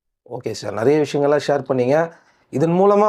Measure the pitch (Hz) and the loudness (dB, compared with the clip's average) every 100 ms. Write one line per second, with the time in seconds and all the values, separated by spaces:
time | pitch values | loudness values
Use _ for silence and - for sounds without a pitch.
0 | _ _ - 123 123 104 110 104 120 151 | _ _ -16 -12 -10 -8 -8 -2 2 2
1 | 143 147 143 147 143 143 131 131 123 147 | 0 -2 0 0 0 -2 -2 -2 0 0
2 | 165 - _ _ _ 131 165 175 202 202 | 0 -8 _ _ _ -4 0 2 2 4